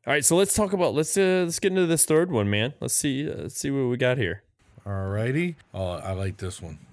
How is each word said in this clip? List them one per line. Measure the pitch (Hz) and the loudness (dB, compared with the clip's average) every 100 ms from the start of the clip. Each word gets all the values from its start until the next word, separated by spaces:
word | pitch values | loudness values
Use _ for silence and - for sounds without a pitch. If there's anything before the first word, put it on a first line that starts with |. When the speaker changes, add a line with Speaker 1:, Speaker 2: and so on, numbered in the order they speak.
| 127 | -2
Speaker 1:
All | |
right, | 147 | 2
so | 135 170 | 4 4
let's | 196 | 4
talk | - 202 | 2 0
about, | 196 156 | 0 0
let's, | 135 156 196 | 0 0 2
uh, | 190 185 | 2 2
let's | 170 - | 0 0
get | 165 | 0
into | 185 | 2
this | 170 160 | 2 2
third | - 156 185 | 4 4 4
one, | 120 101 | 2 2
man. | 104 123 - | 0 -2 -4
Let's | 123 | -2
see, | - 147 135 156 | -2 0 -2 -4
uh, | - | -6
let's | - - | -8 -6
see | 143 | -4
what | 139 123 | 0 0
we | 123 | 2
got | 127 131 | 0 2
here. | 87 95 _ _ _ - | 0 -2 _ _ _ -16
Speaker 2:
All | 98 98 95 | -8 -6 -2
righty. | 104 120 147 175 156 _ | -2 0 0 -2 -6 _
Oh, | 95 92 | -6 -4
I | 87 95 | -4 -6
like | 95 95 92 | -4 -4 -4
this | 92 - | -8 -10
one. | 85 73 - | -14 -16 -18